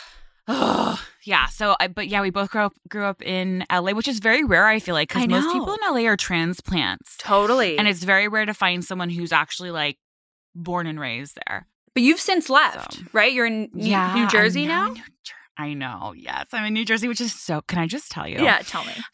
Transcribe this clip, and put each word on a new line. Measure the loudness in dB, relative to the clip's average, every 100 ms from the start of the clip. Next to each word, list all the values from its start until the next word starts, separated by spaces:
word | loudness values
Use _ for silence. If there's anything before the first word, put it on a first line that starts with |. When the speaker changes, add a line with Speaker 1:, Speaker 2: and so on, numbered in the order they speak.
| -18 -20 -20 _ -6
Speaker 1:
ugh. | 0 0 0 -2 -4 -10 _
Yeah. | 0 2 2
So, | 0 2 2
I, | 2
but | -2 -2
yeah, | 0
we | 0
both | 0 -2
grew | 0
up, | -2 _ -12
grew | -4
up | -4 -4
in | -4 -2 -2 -2 0
L | 0 0
A, |
which | -2 -2
is | 0
very | 2 2
rare, | 4 6 6
I | 4
feel | 0
like, | 0 0
'cause | 0
Speaker 2:
I | 2
Speaker 1:
most | 2 2
Speaker 2:
know. |
Speaker 1:
people | 0 -2
in | -2
L | 0 2
A | 2
are | 2
transplants. | 0 0 0 -4 -2 -2 -2 -4 -10 -10
Speaker 2:
Totally. | 2 4 6 4 2 2
Speaker 1:
And | 0
it's | 0
very | 2 2 4
rare | 0 -2
to |
find | 0 0 0
someone | -4 -4 -4
who's | -4 2
actually, | 2 2 -6 -8
like, | -4 -4 -4 _ _ _ _ _
born | -14 -6 -4 -4
and | -6
raised | -8 -8 -10 -12 -10
there. | -10 -12 _ _
Speaker 2:
But | 2
you've | 4 4
since | 2 0 4
left, | 4 4 -2 -12
Speaker 1:
So. | -14 -2
Speaker 2:
right? | 4 4
You're | 4 0
in | -2 -6
New, | -4 0
Speaker 1:
Yeah, | 2 2
Speaker 2:
New | 2 4
Jersey | 4 4 2
Speaker 1:
I'm | 0
now | 0
Speaker 2:
now? | -2
Speaker 1:
in |
New | -6 -18 _
Jer-, | -20 -20 -20 -12
I | -8
know. | -6 -8 -8 -10 -12
Yes, | -8 -8 -6
I'm | -6
in | -2
New | -2
Jersey, | 0 -2 -2
which | -4
is | -6
so, | -6 -4 -4
can | -2 -2
I | -2
just | -4 -8
tell | -10 -8
you? | 0
Speaker 2:
Yeah, | 2 2
tell | -2 -8
me. | -8 -12 -14